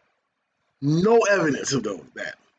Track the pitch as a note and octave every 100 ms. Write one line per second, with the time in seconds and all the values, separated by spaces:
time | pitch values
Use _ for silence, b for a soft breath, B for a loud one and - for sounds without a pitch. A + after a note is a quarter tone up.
0 | _ _ _ _ _ _ _ _ C#3 D#3+
1 | G#3 A#3 G3+ G3 D#3+ A#2+ F#2 C3+ G#2 F2+
2 | C2+ A2 E2+ - _